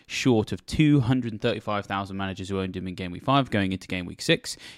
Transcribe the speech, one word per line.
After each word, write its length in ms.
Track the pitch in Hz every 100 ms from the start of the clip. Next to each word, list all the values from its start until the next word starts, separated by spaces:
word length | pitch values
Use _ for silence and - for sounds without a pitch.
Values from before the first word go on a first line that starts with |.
| -
short 420 | - 135 113 107
of 160 | 98 -
two 320 | - 151 143
hundred 420 | 120 131 117 107
thirty-five 460 | 120 107 110 104 98
thousand 300 | 98 98 98
managers 320 | 95 92 95
who 100 | 95
owned 180 | 95 92
him 120 | 92
in 80 | 90
game 160 | 90
week 100 | 87
five. 280 | - 139 127
Going 200 | 104 95
into 160 | 95 -
game 180 | 92
week 160 | 87 -
six, 360 | - 165 - - -